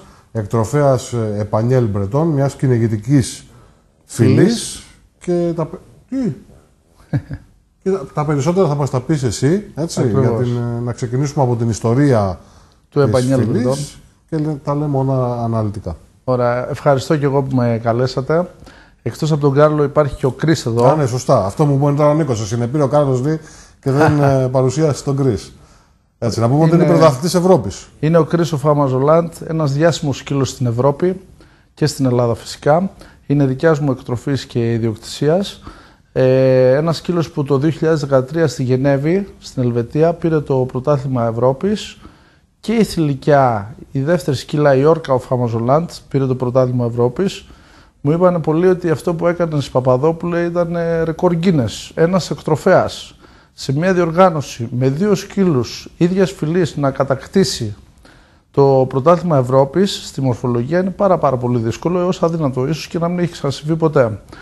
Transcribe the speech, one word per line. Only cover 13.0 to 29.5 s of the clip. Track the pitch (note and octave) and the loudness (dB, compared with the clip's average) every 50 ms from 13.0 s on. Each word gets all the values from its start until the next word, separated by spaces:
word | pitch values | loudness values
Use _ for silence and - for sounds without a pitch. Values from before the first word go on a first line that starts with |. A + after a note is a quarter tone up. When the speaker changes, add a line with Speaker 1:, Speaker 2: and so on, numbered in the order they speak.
Speaker 1:
της | C#3+ A#2 | 2 2
Speaker 2:
Επανιέλ | - B2+ B2 B2+ C3+ B2+ | 2 2 2 2 2 0
Speaker 1:
φυλής | A2 G#2+ C#3 G3 B3 | 0 0 0 0 0
Speaker 2:
Μπρετόν. | B2+ C3 C#3 D3 - - - - - _ _ _ - | 0 -2 -2 -6 -10 -14 -18 -20 -20 _ _ _ -8
Speaker 1:
και | - | -6
λέ-, | D#3+ D3+ D#3 D#3 C3+ - | -4 -4 -4 -6 -6 -4
τα | - C#3+ | -4 -4
λέμε | C#3+ D3+ D3+ C#3+ C3+ | -2 -2 -2 0 0
όλα | C3+ C3+ C3+ C3 B2+ A#2+ B2 A#2+ A#2 | 0 0 0 0 0 -2 -2 -2 -2
αναλυτικά. | A#2 A2+ A2+ G#2+ G#2 G2 G2+ - F2+ E2 - - - _ _ _ | -2 -2 0 -2 -2 -4 -6 -8 -10 -10 -12 -14 -20 _ _ _
Speaker 2:
Ωραία. | - B2+ B2 B2 A#2+ A#2+ B2 B2+ - | -2 -2 0 0 0 0 -2 -4 -6
Ευχαριστώ | C#3+ - - D3+ C#3 C3 - - E3 | -6 -2 2 2 2 2 2 0 -2
και | D3+ C3+ | 0 0
εγώ | C#3+ C3 C#3 C3+ | 0 0 0 -2
που | C3 C3 | 0 0
με | B2+ A#2+ A#2+ A#2 A2+ A#2 | 0 0 0 0 0 0
καλέσατε. | A#2 A2+ A#2+ B2+ B2+ - C#3+ C3 C3+ D#3 E3 F3+ F3 - - - - - - - _ _ _ - | 0 0 0 0 -2 -2 -4 -4 -2 0 -2 -2 -4 -8 -18 -20 -20 -20 -20 -20 _ _ _ -10
Εκτός | A#2+ - - E3 D3+ D#3+ | -10 -8 -4 -2 -2 0
από | D3 | 2
τον | C#3+ C#3+ C3+ | 2 2 4
Κάρλο | C#3 D3 D#3 D3+ D3 D3 | 4 4 4 4 2 0
υπάρχει | C3+ C3+ D3+ D3+ C3+ - | 0 2 0 0 0 -2
και | - - | -2 -4
ο | C3 | -4
Κρίς | A#2+ - - D#3 E3 - - | -2 -2 0 0 0 0 0
εδώ. | B2 A2+ A#2 A#2+ B2+ | -2 0 2 4 4
Speaker 1:
Α, | D3+ | 4
ναι, | D#3 C#3+ | 2 0
σωστά. | A#2+ A#2 B2+ - - D3 A#2 F#2+ | -2 -2 -2 0 2 2 2 2
Αυτό | G2 - - D#3 | 0 0 0 0
μου | D3 C#3 | 2 2
μπορεί | C3+ C#3+ D3 C#3+ | 2 2 0 2
τώρα | C#3+ D3+ D3 | 2 2 2
ο | D3 | 2
Νίκος, | D#3 E3 C3+ B2 G#2 | 2 0 -2 -2 -4
σε | A2 | -4
συνεπήρε | F#2+ A2+ A#2 A#2+ A#2 C3 D#3 D3 | -4 -4 -4 -4 -2 -2 0 0
ο | C3 | 2
Κάρλος, | D3 D3 D3 C3+ C3 B2 | 2 2 2 2 0 0
λέει, | B2 D3 D#3 D#3 - - - - - - _ _ | 0 -2 -2 -4 -6 -12 -20 -20 -20 -20 _ _
και | - C3+ | -4 -2
δεν, | C3 C#3 D#3 D3+ D3+ D3 C#3+ | 2 2 4 4 4 4 2
Speaker 2:
<laughs> | C#3 C3+ C3 C3 | 2 2 2 0
Speaker 1:
ε, | B2+ | 0
παρουσίασε | B2+ C3+ C3 C3 A#2+ D3+ D#3+ D#3 C3 - - | 0 0 0 0 0 0 0 0 0 -2 -4
τον | D3 C#3 | -4 -2
Κρίς. | C3+ C#3 C3+ G#2+ F#2 - - - - - - _ _ _ _ _ _ _ _ _ - | 0 0 0 0 -2 -4 -10 -20 -20 -20 -20 _ _ _ _ _ _ _ _ _ -6
Έτσι, | A2+ A#2 F#2 G#2+ | -6 -4 -2 0
να | A2+ A#2 | 0 2
πούμε | C3 D3 E3 | 2 4 4
ότι | E3 E3 | 4 4
είναι | E3+ - | 4 4
Speaker 2:
Είναι- | - E3+ | 4 4
Speaker 1:
πρωταθλητής | D#3+ D#3+ D#3 C3+ B2+ D3+ F3+ D3 | 6 6 4 4 2 -2 -2 0
Ευρώπης. | F3+ E3+ F#3 F#3+ D3+ G2 G2 - - - - - - | 2 4 4 4 4 2 -2 -8 -12 -14 -20 -10 -4
Speaker 2:
Είναι | - D3+ E3 E3+ | -2 2 2 2
ο | D#3 | 2
Κρίς | - - E3+ E3+ C#3 D#3 | 2 0 -2 0 0 -2
ο | |
Φάμαζολάντ, | C#3 B2 D#3 D3 C#3+ C#3+ C3+ B2+ B2+ C3+ D3 D#3+ E3+ E3+ E3 - - - | -2 0 2 2 2 2 0 0 0 2 4 4 2 2 0 -6 -12 -10
ένας | - | -6